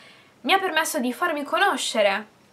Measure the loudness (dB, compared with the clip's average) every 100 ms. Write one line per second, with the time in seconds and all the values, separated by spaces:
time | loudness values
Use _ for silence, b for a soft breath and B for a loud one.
0 | B B B B 0 0 2 -2 0 -2
1 | -2 -2 -2 -2 -2 0 2 0 -2 2
2 | 2 0 -6 _ _